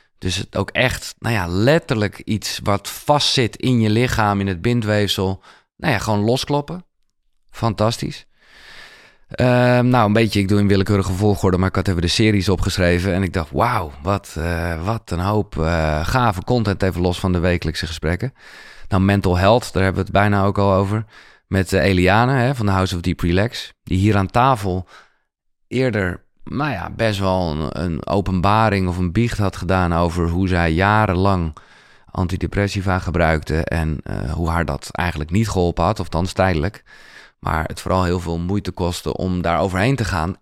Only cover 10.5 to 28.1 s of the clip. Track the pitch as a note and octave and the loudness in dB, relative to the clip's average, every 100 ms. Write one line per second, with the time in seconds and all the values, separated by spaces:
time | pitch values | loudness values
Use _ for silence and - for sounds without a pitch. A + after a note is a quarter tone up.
10.5 | G#2 G2+ G2 G2 G2+ F2+ F#2 G#2 G2 G2 | 4 4 4 2 2 0 2 2 2 2
11.5 | F2+ F#2+ F#2+ G2 F2 E2+ - A2 G#2 F2+ | 2 2 0 0 0 0 2 4 4 2
12.5 | F2 - - F2 F2 F#2+ F2+ F2+ F2 D#2 | 0 0 2 2 2 2 0 0 -2 -4
13.5 | C#2 A#2 A#2 D#2 C#2 E2 G2+ - - E2+ | -2 0 -2 -6 -6 -2 -2 -4 -6 -4
14.5 | E2 F2 D#2+ F#2 A2+ - F2 F#2+ G#2+ G2 | -2 -4 -4 -4 -4 -4 -4 0 0 -2
15.5 | - D#2+ E2+ D#2 D2+ D#2 C3 A#2+ F#2 - | -2 0 0 0 0 -2 0 0 -2 -2
16.5 | B2 G#2 F2+ F#2+ F2 F2+ F2 F#2+ F2 F2 | 0 0 0 -2 0 -2 0 0 0 0
17.5 | F2 D#2+ - E2 E2 D#2 F2 C3 - - | 0 -2 -6 -8 -6 -4 -4 -6 -10 -20
18.5 | - - - - F#2 F#2+ G2 F#2+ F2+ G2 | -20 -20 -18 -2 2 4 4 2 4 4
19.5 | A#2+ - F2 F#2+ F#2 F#2+ F#2+ G#2 G2+ G2 | 4 2 -2 0 0 0 0 2 2 0
20.5 | G2+ G2+ F#2+ G2 G#2+ A2 - - _ - | 2 2 2 2 -2 -6 -14 -20 _ -4
21.5 | F#2+ F2 F#2 F2+ F#2 F2+ G#2 B2 C3+ A#2+ | -2 0 2 2 4 4 4 2 2 0
22.5 | C3 G#2 F#2+ F#2 F2+ F2+ E2 F2 F2+ A2 | 0 0 0 0 -2 -2 -2 0 2 0
23.5 | - - - - F#2 G#2 G2+ F#2+ A#2 C3 | -4 -14 -14 -4 2 2 2 2 2 2
24.5 | B2 G2 F#2 F#2 - - _ _ _ _ | 2 -2 -4 -6 -14 -20 _ _ _ _
25.5 | _ - A#2+ C3 G#2 F2+ E2+ _ _ - | _ -6 -2 0 0 -2 -4 _ _ -8
26.5 | A2+ D3 F#2+ E2 - A2+ G2+ F#2+ F#2 F2 | -6 -4 -4 -6 -2 -2 0 0 0 0
27.5 | D2+ D2 - F2+ D#2 - | -2 -4 -4 -4 -4 -2